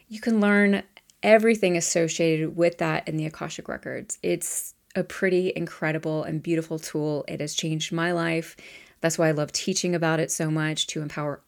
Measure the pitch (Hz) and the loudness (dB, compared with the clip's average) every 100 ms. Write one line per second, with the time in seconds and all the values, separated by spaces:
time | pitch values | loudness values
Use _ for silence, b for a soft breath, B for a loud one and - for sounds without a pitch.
0 | B 214 240 220 208 202 202 196 - - | B -8 0 2 4 6 6 2 -2 -20
1 | _ _ 208 220 226 220 185 170 170 170 | _ _ 6 6 6 4 2 2 0 2
2 | 165 - 165 156 160 170 170 170 160 156 | 0 2 2 2 0 2 2 2 -2 -2
3 | - 156 156 - 156 - - - - 127 | -2 -4 -6 -8 -10 -10 -10 -10 -8 -10
4 | - - 175 170 - - - - _ 190 | -10 -6 -2 -2 -2 -6 -8 -16 _ -4
5 | - - 190 180 185 180 170 - 156 156 | -4 0 2 2 2 -2 -8 -4 -2 -2
6 | 156 156 147 160 170 160 160 160 - 156 | -2 -4 -4 -4 0 -2 -2 -8 -6 -4
7 | 151 147 - 143 151 - 160 160 - 165 | -2 -4 -6 -8 -6 -4 -2 -4 -4 -2
8 | 170 170 165 165 160 - B B B B | 0 0 0 -2 -4 -14 B B B B
9 | 165 160 160 151 143 - - - 180 175 | -2 2 2 2 -2 -2 -2 -2 0 0
10 | 165 160 160 - 156 156 156 156 - 156 | 2 2 0 -2 0 0 0 -2 -4 -6
11 | 147 - 147 143 | -6 -6 -6 -6